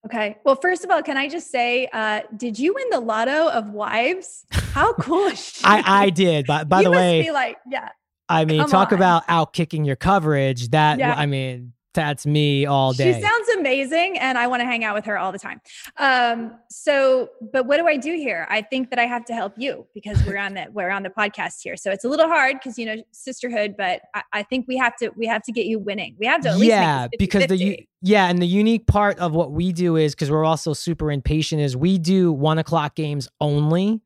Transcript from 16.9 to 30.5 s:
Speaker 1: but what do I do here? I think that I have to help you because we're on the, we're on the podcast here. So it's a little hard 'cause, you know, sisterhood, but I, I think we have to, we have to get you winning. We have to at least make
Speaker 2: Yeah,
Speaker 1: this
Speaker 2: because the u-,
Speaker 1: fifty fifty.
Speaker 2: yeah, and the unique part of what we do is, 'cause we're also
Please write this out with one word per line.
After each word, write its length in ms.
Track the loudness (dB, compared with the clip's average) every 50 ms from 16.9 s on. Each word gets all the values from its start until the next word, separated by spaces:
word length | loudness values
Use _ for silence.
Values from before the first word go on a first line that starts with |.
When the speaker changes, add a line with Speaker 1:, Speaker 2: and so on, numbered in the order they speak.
| 2 4 4 4 4 2 0 -4 -10 -18 -18 -4
Speaker 1:
but 140 | -4 -4 0
what 120 | 0 0 2
do 100 | 2 2
I 100 | 0 0
do 160 | -2 -4 -6
here? 320 | -4 -4 -4 -4 -6 -4 -4
I 100 | -4 -4
think 300 | -4 -4 -4 -6 -4 -4
that 80 | -2 -2
I 60 | -2 -2
have 180 | -2 -6 -6
to 80 | -6 -6
help 200 | -6 -6 -8 -8 -8
you 300 | -8 -8 -8 -8 -12 _ _
because 280 | -16 -14 -2 0 0 0
we're 140 | 2 0 -4
on 160 | -6 -6 -6
the, 140 | -10 -12 -10
we're 200 | -8 -6 -4 -4
on 100 | -4 -4
the 80 | -6 -8
podcast 540 | -4 -2 -4 -4 -2 -6 -8 -8 -8 -12 -14
here. 120 | -14 -14
So 140 | -8 -6 -6
it's 160 | -6 -4 -4
a 20 | -4
little 180 | 2 2 2 4
hard 340 | 4 2 2 2 0 -4
'cause, 160 | -8 -12 -10 -10
you 80 | -8
know, 120 | -8 -8 -10 -12 _ _
sisterhood, 600 | -16 -14 -14 -12 -10 -8 -6 -4 -4 -4 -4 -4 -6
but 220 | -4 -4 -4 -6 _ _ -12
I, 80 | -12 -10 _
I 120 | -8 -8 -6
think 240 | _ -4 -4 -4 -4
we 100 | -2 0
have 180 | 0 0 0 -2
to, 120 | -8 -8 -6 -6
we 80 | -4
have 160 | -4 -4 -4 -4
to 80 | -6
get 140 | -6 -4 -2
you 140 | -2 -2 -4
winning. 360 | -4 -6 -6 -8 -8 -12 -10 -6
We 80 | 0 0
have 140 | 0 0
to 80 | 2 0
at 80 | 2 4
least 120 | 6 6
make 0 |
Speaker 2:
Yeah, 380 | 6 6 4 2 2 0 -2 -4
Speaker 1:
this 100 | -4 -4
Speaker 2:
because 300 | -4 0 2 2 2 2
the 100 | 2 0
u-, 80 | 0 -2
Speaker 1:
fifty 0 | -2 -4
fifty. 80 | -10 _ _ _ 2
Speaker 2:
yeah, 240 | 4 4 4 4 4
and 120 | 2 0
the 60 | 0 2
unique 380 | 2 4 4 4 2 2 2
part 320 | 2 4 4 4 2 0 0
of 160 | -2 0 0
what 180 | 0 0 0 -2
we 180 | -2 -2 -2
do 240 | -2 0 0 2 2
is, 180 | 2 2 0 0
'cause 160 | -2 -2 0
we're 160 | 0 0 2
also 280 | 2